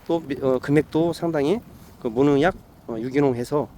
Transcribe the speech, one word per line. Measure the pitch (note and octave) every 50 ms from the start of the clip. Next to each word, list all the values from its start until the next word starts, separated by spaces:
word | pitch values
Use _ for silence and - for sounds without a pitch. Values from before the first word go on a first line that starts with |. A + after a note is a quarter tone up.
| - -
또 | E3 E3+
미-, | E3 C3+ C#3 C3 C3+
어, | C3 C3 B2+
금액도 | - - C#3+ D3+ D3 - - D#3 E3 E3+ D#3+
상당히 | - - E3+ D#3+ D3+ C#3 D3 F#3 A#3 - - - - - - - -
그 | - B2+
무농약, | A2 A#2+ C#3 D3 C#3+ C#3 D3 F3+ F#3 - - - - - - -
어, | A#2 A2+
유기농 | A2+ C3 C3 C#3+ C#3+ C#3 B2+
해서 | A#2 A#2+ - C#3+ D3+ C3+ - -